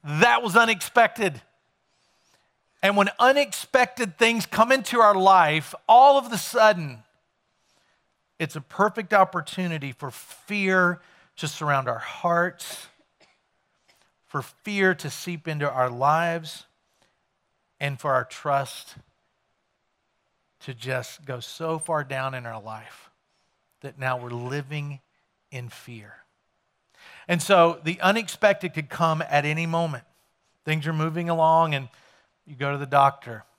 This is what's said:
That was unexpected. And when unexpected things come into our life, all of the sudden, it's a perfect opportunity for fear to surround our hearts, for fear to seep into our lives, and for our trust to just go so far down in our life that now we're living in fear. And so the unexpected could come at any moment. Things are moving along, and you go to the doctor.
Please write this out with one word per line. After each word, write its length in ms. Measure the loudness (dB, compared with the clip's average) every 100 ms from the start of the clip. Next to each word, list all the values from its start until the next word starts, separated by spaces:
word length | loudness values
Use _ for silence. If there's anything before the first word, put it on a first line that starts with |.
That 400 | -6 2 4 4
was 140 | 2 4
unexpected. 840 | 4 0 0 2 2 2 -4 -4 _ _ _ _ _ _ _ _ _ _ _ _ _ _
And 160 | 0 2
when 120 | 0 2
unexpected 1000 | 2 4 0 -6 -2 0 0 -2 -8 0
things 280 | 0 0 -4
come 240 | 0 2
into 300 | 2 0 4
our 160 | 4 6
life, 580 | 6 6 6 0 -4 -12 6
all 300 | 8 8 6
of 120 | 0
the 80 | -8
sudden, 680 | -4 2 4 2 -6 -12 _ _ _ _ _ _ _ _ _ _ _ _ _ _
it's 200 | -10 -10
a 40 |
perfect 520 | -16 -2 -2 -2 0
opportunity 800 | 2 2 0 -8 -8 -6 -6 -8
for 180 | -10 -14
fear 880 | -14 -20 -20 -8 -4 0 2 2 0 _ _ _ -10
to 100 | -10
surround 400 | -6 0 0 0
our 120 | -6
hearts, 880 | -10 -6 -2 0 0 -6 -16 -16 -20 _ _ _ _ _ _ _ _ _ _ _ _ _ _
for 160 | -8
fear 520 | -8 _ -8 0 2 0
to 140 | -6
seep 380 | -10 -10 -10 -8
into 220 | -4 -4
our 200 | 0 -2
lives, 760 | 0 0 2 0 -4 -10 -18 _ _ _ _ _ _ _ _ _ _ _ _
and 180 | -8 -6
for 100 | -2
our 140 | -2 -2
trust 680 | -10 -2 -2 -4 -12 -20 -20 _ _ _ _ _ _ _ _ _ _ _ _ _ _ _ _
to 140 | -18
just 500 | -14 -8 -8 -8 -18
go 160 | -14 -14
so 400 | -14 -10 -8 -8
far 240 | -4 -6
down 300 | -4 -8 -8
in 120 | -10 -12
our 160 | -14
life 480 | -14 -16 -18 -20 _ _ _ _ _ _ _ _
that 180 | -18 -8
now 200 | -6 -6
we're 120 | -8
living 680 | -10 -8 -8 -8 -10 -10 -14 _ _ _ _ _
in 180 | -16 -16
fear. 460 | -18 -20 -20 -20 -20 _ _ _ _ _ _ _ _ -20 -20 -4
And 120 | -4
so 380 | 4 4 4 2
the 180 | -6 0
unexpected 720 | 0 0 -4 2 2 2 -4
could 160 | -8 -10
come 320 | -2 -2 -2
at 240 | 0 0 0
any 200 | -4 -4
moment. 380 | -4 -4 -6 _ _ _ _ _ _ -6
Things 200 | -4 -2
are 60 |
moving 360 | -4 -4 -4 -4
along, 460 | 0 2 2 2 -2
and 120 | -8 _ _ _ _ _ _
you 100 | -8
go 180 | -6
to 40 | -6
the 80 | 0
doctor. 600 | 4 4 2 -16 -16 _